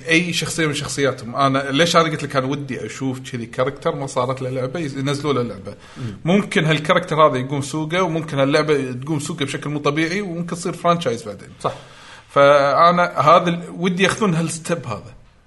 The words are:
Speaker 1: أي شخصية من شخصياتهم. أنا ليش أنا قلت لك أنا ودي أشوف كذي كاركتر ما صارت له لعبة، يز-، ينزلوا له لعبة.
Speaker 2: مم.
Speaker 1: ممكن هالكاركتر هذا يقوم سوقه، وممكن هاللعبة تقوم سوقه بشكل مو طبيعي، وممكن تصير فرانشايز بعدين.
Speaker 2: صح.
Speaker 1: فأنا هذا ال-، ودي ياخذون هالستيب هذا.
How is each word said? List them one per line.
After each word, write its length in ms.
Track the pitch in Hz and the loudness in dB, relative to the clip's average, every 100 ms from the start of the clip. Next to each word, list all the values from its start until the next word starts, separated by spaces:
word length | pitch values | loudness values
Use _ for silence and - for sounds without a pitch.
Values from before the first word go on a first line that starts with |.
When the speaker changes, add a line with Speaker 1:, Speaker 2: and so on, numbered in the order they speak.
| 165 | 0
Speaker 1:
أي 240 | 165 175 | 0 0
شخصية 340 | - 143 165 156 | -2 -4 -2 -2
من 60 | |
شخصياتهم. 640 | 143 139 - 135 123 113 120 | -2 -4 0 0 -2 -6 0
أنا 360 | 139 135 139 | 2 2 0
ليش 240 | 135 170 170 | 2 4 4
أنا 80 | |
قلت 200 | 160 151 | 2 0
لك 120 | 139 139 | -2 -2
أنا 100 | 131 | -2
ودي 400 | 147 135 117 107 | -4 -6 -8 -8
أشوف 460 | - 135 127 - | -6 -4 -4 -8
كذي 140 | 120 113 | -8 -6
كاركتر 500 | - 131 143 165 151 | -2 -2 -2 -4 -4
ما 120 | 135 | -4
صارت 340 | 131 123 127 | -2 -2 -2
له 80 | 127 | -4
لعبة، 300 | 131 131 175 | -4 -4 -4
يز-، 180 | 143 135 | -6 -4
ينزلوا 360 | 139 143 147 | -4 -2 0
له 80 | 123 | 0
لعبة. 340 | 120 98 95 - - - | -2 -6 -14 -16 -16 -10
Speaker 2:
مم. 200 | 117 95 156 | -10 -4 2
Speaker 1:
ممكن 400 | 202 - 190 156 | 2 2 2 2
هالكاركتر 640 | 151 151 180 - 156 151 | 2 2 0 2 4 6
هذا 100 | 127 | 4
يقوم 240 | 131 143 | -2 -4
سوقه، 420 | 135 156 156 180 | -4 -4 -2 0
وممكن 360 | 180 160 156 139 | 0 -2 -2 0
هاللعبة 520 | 139 151 151 151 131 | 2 2 2 0 0
تقوم 280 | 123 143 151 | -6 -4 -4
سوقه 260 | - 160 135 | -4 -4 -4
بشكل 240 | 151 147 | -4 -6
مو 100 | 147 | -2
طبيعي، 420 | 147 151 160 196 | 0 0 0 -2
وممكن 340 | 196 170 170 170 | -4 -6 -6 -6
تصير 180 | 185 | -6
فرانشايز 500 | - 175 170 135 117 | -2 0 2 0 -4
بعدين. 260 | 107 95 - - | -6 -14 -16 -8
Speaker 2:
صح. 120 | - - - - - - - | -6 -6 -14 -20 -20 -20 -2
Speaker 1:
فأنا 920 | 143 139 143 139 135 170 175 175 143 | 4 6 8 6 6 6 6 2 2
هذا 300 | 147 175 175 | 6 6 4
ال-، 200 | 170 - 170 | -2 -6 -4
ودي 260 | 170 175 | -2 2
ياخذون 320 | 185 - 208 165 | 0 2 0 2
هالستيب 520 | 165 - - 170 120 | -2 -4 -6 -6 -6
هذا. 260 | 101 - - - _ | -10 -12 -20 -20 _